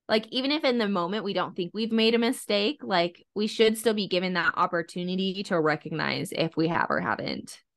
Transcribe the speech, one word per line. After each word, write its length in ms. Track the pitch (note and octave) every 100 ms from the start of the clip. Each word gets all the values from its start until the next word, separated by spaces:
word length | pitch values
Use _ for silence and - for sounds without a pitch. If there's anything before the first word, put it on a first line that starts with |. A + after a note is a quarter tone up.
| -
Like, 180 | A3 A3
even 180 | A#3 C4+
if 140 | D4+
in 140 | D4+ A#3+
the 100 | G#3
moment 360 | G3 E3+ G#3+
we 100 | G3
don't 200 | F#3 D#3+
think 180 | - F3
we've 180 | G3+ A3+
made 220 | A3+ A3
a 40 | A#3
mistake, 600 | A#3 B3+ - G#3 G#3 D4
like, 420 | A#3+ F#3 F3 - _
we 120 | G3 G#3+
should 280 | - A3 A3
still 160 | A#3
be 140 | G#3+ F#3
given 260 | F3+ F#3
that 200 | F3+ E3+ -
opportunity 840 | F3+ E3+ E3+ F#3 F3+ F#3 F#3+ F#3
to 160 | - F3
recognize 720 | D3+ D3+ D#3+ D#3+ C#3+ C3+ -
if 240 | - E3 -
we 120 | E3
have 180 | E3 -
or 100 | D2
haven't. 600 | F3 G#2 - C2+ - - _